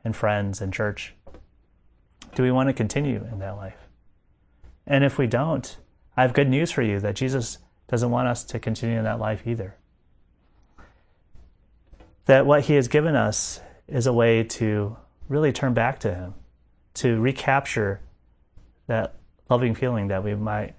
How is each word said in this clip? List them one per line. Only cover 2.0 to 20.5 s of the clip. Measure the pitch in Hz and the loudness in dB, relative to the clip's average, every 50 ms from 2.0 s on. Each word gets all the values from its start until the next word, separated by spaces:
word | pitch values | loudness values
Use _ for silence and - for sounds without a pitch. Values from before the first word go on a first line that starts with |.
| _ _ _ _ - - - | _ _ _ _ -20 -8 -2
Do | - 123 | 0 2
we | 127 127 | 2 4
want | 131 131 - | 4 2 2
to | - | 2
continue | - 113 107 - 143 147 139 117 104 - 120 113 | 0 -2 -2 0 -2 -2 -2 -2 -4 -6 -8 -10
in | 98 | -8
that | 95 98 98 | -8 -10 -10
life? | 101 98 95 - - - - _ _ _ - _ _ _ _ _ _ _ _ _ _ - - - _ _ | -10 -12 -14 -16 -18 -20 -20 _ _ _ -20 _ _ _ _ _ _ _ _ _ _ -20 -20 -20 _ _
And | - 143 135 139 | 0 2 4 4
if | 139 - - | 2 2 2
we | 135 | 0
don't, | 113 113 120 143 165 156 127 - - - - - _ _ _ _ _ _ | 0 0 0 0 -2 -2 -4 -6 -10 -14 -18 -20 _ _ _ _ _ _
I | - 123 | 2 2
have | 127 120 | 4 4
good | 143 143 135 | 4 4 4
news | 127 143 165 165 | 2 2 0 0
for | - - 120 | 0 0 0
you, | 107 101 98 | 0 0 0
that | 101 104 98 | -2 -2 -2
Jesus | - 135 131 135 131 110 - - - - _ _ _ _ - | -2 -2 -2 -2 -2 -4 -6 -8 -14 -18 _ _ _ _ -4
doesn't | 127 113 120 120 | -2 0 0 0
want | 120 123 131 123 | 0 0 0 0
us | 120 - - | -2 -4 -6
to | - - 113 | -8 -10 -6
continue | - 123 113 - - 117 113 113 | -4 -4 -4 -4 -2 -2 -2 0
in | 110 | -2
that | 110 107 117 | -2 -2 -2
life | 113 107 107 95 - | -4 -4 -4 -4 -4
either. | 117 117 113 98 92 - - _ _ _ _ _ _ _ _ _ _ _ _ _ _ _ _ _ _ _ - - - _ _ _ _ _ _ _ _ - - - - _ _ _ _ _ _ _ _ - - - - _ _ _ | -6 -4 -4 -6 -10 -12 -18 _ _ _ _ _ _ _ _ _ _ _ _ _ _ _ _ _ _ _ -20 -20 -20 _ _ _ _ _ _ _ _ -20 -20 -20 -20 _ _ _ _ _ _ _ _ -20 -20 -20 -20 _ _ _
That | - 135 135 139 | 6 6 6 8
what | 139 147 147 135 | 6 4 4 4
he | - 147 | 4 4
has | 139 123 117 | 4 4 4
given | - 151 151 165 147 | 2 2 2 2 2
us | 127 110 107 107 - - - - - - - - - _ | 2 2 2 0 -2 -4 -6 -8 -12 -16 -20 -20 -20 _
is | - 143 127 117 | -6 -4 0 0
a | 131 120 | 2 4
way | 117 117 117 113 113 113 | 4 4 6 4 4 2
to | 113 - - 117 107 107 104 104 104 113 - - _ _ _ - - | 0 -2 -2 0 0 0 0 -2 -4 -6 -10 -16 _ _ _ -10 -4
really | 139 147 156 143 120 | -2 0 0 0 0
turn | - 139 131 120 | 0 0 0 2
back | 117 113 127 139 - | 2 2 0 0 -2
to | - 107 90 | -4 -4 -4
him, | 90 90 90 101 - - - _ _ _ _ _ _ _ _ _ | -4 -8 -12 -12 -16 -20 -20 _ _ _ _ _ _ _ _ _
to | - - 123 113 110 | -2 0 2 2 2
recapture | 113 131 131 - - - 135 139 135 - - - 104 98 98 - - - - _ _ _ _ _ _ _ _ - - - _ _ _ | 2 0 0 -2 0 0 2 2 0 -2 -2 -2 -2 -2 -4 -6 -10 -18 -20 _ _ _ _ _ _ _ _ -20 -20 -20 _ _ _
that | - 120 113 - - - - - - _ _ _ - | -4 -2 -2 -2 -4 -8 -14 -20 -20 _ _ _ 0
loving | 123 120 127 120 110 | 2 2 2 0 0
feeling | - 135 127 120 110 98 98 | 0 -2 -2 -2 -2 -2 -2
that | 98 95 95 | -2 -2 -2
we | 104 104 | -4 -4
might | 104 107 107 | -4 -4 -4